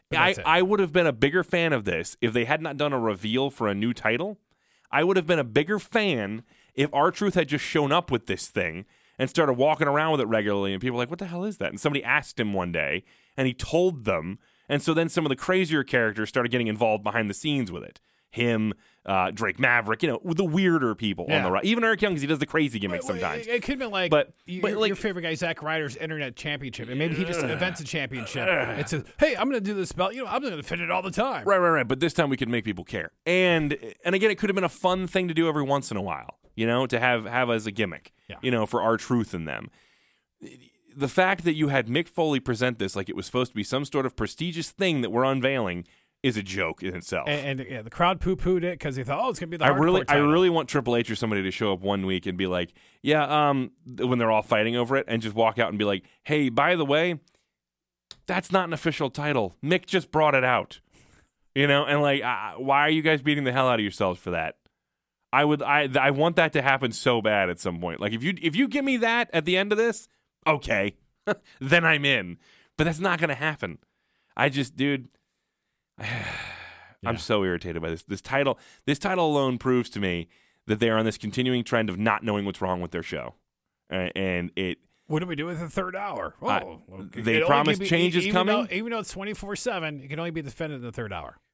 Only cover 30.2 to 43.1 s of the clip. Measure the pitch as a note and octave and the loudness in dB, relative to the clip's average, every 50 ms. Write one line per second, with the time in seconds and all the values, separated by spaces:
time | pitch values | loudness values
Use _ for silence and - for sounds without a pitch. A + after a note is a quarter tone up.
30.2 | C4 G3 G3 C4 C#4+ C4 F#3 D3+ C#3 - E3 E3+ E3+ E3 F3+ F#3+ F3+ F#3+ - F#3+ | -8 -4 -4 -4 -4 -4 -8 -8 -8 -6 -6 -6 -4 -2 -2 -2 -2 -4 -2 -2
31.2 | A3+ C4+ A#3+ D3+ - F#3+ G3+ F#3 F3+ E3+ E3 D3 B2 A2 C3+ C3 D3+ E3+ - - | 0 0 -2 -2 2 2 4 4 6 4 4 4 2 0 0 0 0 0 2 2
32.2 | D#3+ C#3+ C3+ B2 B2+ A2+ A#2+ A#2+ G#2 A2 G2 F2 F2 - - G2+ D#2+ E2 _ _ | 2 2 2 0 -2 0 -2 -2 -2 -2 -4 -6 -6 -8 -6 -6 -6 -6 _ _
33.2 | - D#3+ F3 F#3 F#3 F3+ E3+ D#3+ D#3 D3 D3 - - A2+ F#2 _ - E3+ F3+ G3 | -2 0 2 4 4 4 4 4 2 0 -2 -4 -8 -12 -14 _ -2 0 0 4
34.2 | G3+ A3 G3+ F#3+ - G3 F#3+ G3 F#3 D#3+ - - - F#3 F3+ F#3+ F#3 F3 - F#3+ | 4 2 2 2 0 0 0 0 0 -2 -2 0 0 0 0 0 -2 -2 -2 -2
35.2 | F#3 F3 D#3+ D#3+ E3 E3 D3+ D3+ C#3+ C3+ C#3 C#3 C3+ - A#2+ G2+ F#2+ F#2+ D#2+ C#2 | 0 0 2 2 2 2 2 0 0 0 0 0 -2 -2 -6 -4 -4 -4 -6 -8
36.2 | A#1 - - _ _ - - - A2 A#2 A#2 B2 C3+ C3 - A#2 A#2+ B2+ B2 A#2 | -8 -14 -18 _ _ -14 -6 -2 0 0 2 2 0 0 0 2 2 2 2 2
37.2 | A2 G2+ A#2 B2 B2+ A#2+ A#2 A2+ G#2+ A2 G2 G2+ A2 F#2 D#2+ C#2+ - - _ _ | -2 -2 -2 0 0 2 0 0 -2 -4 -2 -2 -2 -2 -4 -8 -14 -20 _ _
38.2 | _ - F#2 - - B2+ B2 A#2 G#2+ - - A#2+ F#2 A2+ A2+ G#2+ - - B2 A#2+ | _ -18 -14 -6 -2 0 0 0 0 0 0 0 2 2 2 2 0 0 0 0
39.2 | A2 - - F2 E2 D#2 C2 G#1+ - - _ _ _ _ _ _ _ _ _ _ | 0 0 -4 -6 -6 -6 -8 -8 -10 -12 _ _ _ _ _ _ _ _ _ _
40.2 | _ _ _ _ - - C3+ B2 B2 - _ _ _ _ - C#3+ C#3 C3 - - | _ _ _ _ -20 -20 -20 -20 -20 -20 _ _ _ _ -8 -4 -4 -2 4 4
41.2 | F#3 F#3 G3 E3 E3 E3+ D#3+ D#3 D#3 C#3+ C#3 C3+ A#2 A2 A#2+ D3+ E3+ - - - | 4 4 4 0 0 0 2 2 2 2 2 2 0 2 0 -2 -2 -2 -2 -2
42.2 | E3 D#3 D3 C3 - C3 B2 A2 B2 B2+ A#2+ A2+ G2 G2 - G2+ G2 - | 0 2 2 0 0 -2 -2 0 0 0 0 0 -4 -4 -4 -4 -6 -6